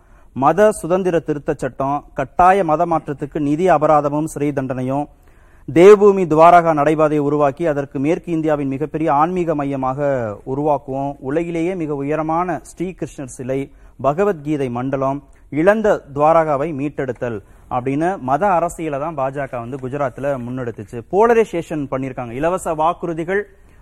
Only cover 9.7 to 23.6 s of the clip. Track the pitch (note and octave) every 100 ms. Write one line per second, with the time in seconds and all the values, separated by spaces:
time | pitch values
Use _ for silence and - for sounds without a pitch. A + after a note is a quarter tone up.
9.7 | C3+ C3 C3+ C#3+ C3 A2+ G2+ C3+ C3 D3+
10.7 | C#3+ - C3+ C#3 C#3+ C3 D#3 E3+ E3 E3
11.7 | F#3+ D3+ C#3+ C#3 D3+ D#3 D#3+ F3+ C#3+ -
12.7 | - F3+ F3 D#3 - C3 - B2 C3+ C#3
13.7 | - - - B2+ D3+ G3+ E3 C#3+ D3 C3+
14.7 | A#2+ C3 C3+ C3+ C#3+ - - - C#3 F3+
15.7 | A3 G#3 D#3 - C3+ D3+ E3 D#3 C#3 D#3+
16.7 | C3+ D3 C#3+ C3+ A#2 B2 G#2+ - - -
17.7 | B2+ B2+ C#3 E3+ G3 B2+ C#3+ G3+ E3+ E3+
18.7 | E3 D#3+ C#3 D#3 D3 C3 C#3 C3+ B2 A#2
19.7 | C3+ B2+ C#3 C3+ B2 C#3 C3+ A#2+ B2+ A#2
20.7 | A2 G#2 A#2+ - F#3 A3+ A3+ G#3+ E3+ -
21.7 | D#3 C3+ C3 C3 B2+ A#2+ A#2+ E3 F3+ F#3+
22.7 | D#3 D#3 F3 F3 E3 E3 G3 G3+ -